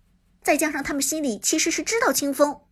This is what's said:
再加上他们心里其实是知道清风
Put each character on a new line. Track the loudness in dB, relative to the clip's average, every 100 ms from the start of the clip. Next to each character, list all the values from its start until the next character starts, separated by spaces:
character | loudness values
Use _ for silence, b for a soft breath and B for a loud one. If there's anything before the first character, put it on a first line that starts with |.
| _ _ _ _
再 | 0 2
加 | 2
上 | -2
他 | -4
们 | -2
心 | -2 -2
里 | -2 -2
其 | 0 0
实 | 0
是 | -2
知 | -2 0
道 | 2
清 | 2 0
风 | 2 2 0 -14